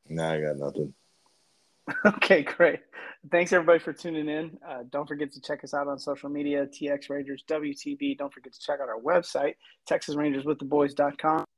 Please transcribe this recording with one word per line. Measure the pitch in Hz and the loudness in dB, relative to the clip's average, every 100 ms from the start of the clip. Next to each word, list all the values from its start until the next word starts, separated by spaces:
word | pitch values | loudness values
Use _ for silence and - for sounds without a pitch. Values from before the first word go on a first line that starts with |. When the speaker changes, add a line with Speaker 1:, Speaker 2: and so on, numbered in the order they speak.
| _ | _
Speaker 1:
Nah, | 80 80 | -4 0
I | 78 | 0
got | 76 71 | 0 -2
nothing. | 71 - 73 - | -4 -4 -6 -8
Speaker 2:
<laughs> | _ _ _ _ _ _ _ _ - - 214 | _ _ _ _ _ _ _ _ -10 4 4
Okay, | 202 - 185 | 4 6 6
great. | 143 - 170 127 _ - - - 151 | 4 4 4 4 _ -16 -16 -16 2
Thanks, | 175 175 | 2 6
everybody, | 180 160 165 | 4 6 4
for | 165 | 4
tuning | - 175 156 151 | -8 -6 -4 -2
in. | 156 165 156 | -4 -6 -12
Uh, | 156 131 123 | -14 -12 -6
don't | 139 147 | -6 -6
forget | 147 147 | -4 -6
to | 139 | -8
check | - 147 | -8 -8
us | 139 | -4
out | 147 143 | -4 -4
on | 139 | -6
social | 147 139 143 | -6 -6 -6
media, | 147 143 143 139 | -4 0 0 -2
T | - 143 | -4 -4
X | 143 - | -4 -4
Rangers | 143 139 135 - | -8 -6 -10 -4
W | 156 151 | -4 -2
T | 143 147 139 | -6 -8 -4
B. | 143 | -4
Don't | 139 139 | -4 -8
forget | 135 131 | -10 -20
to | - | -12
check | - 143 | -6 -4
out | 127 | -4
our | 113 | -4
website, | 127 180 170 - 143 - - _ - | 2 2 2 -2 -2 -4 -20 _ -2
Texas | 156 - | -2 -2
Rangers | 147 151 135 | -2 0 0
with | 139 147 | -2 -2
the | 139 | 2
Boys | 147 143 | 2 2
dot | 143 143 143 | 2 0 2
com. | 156 156 151 | 0 0 -2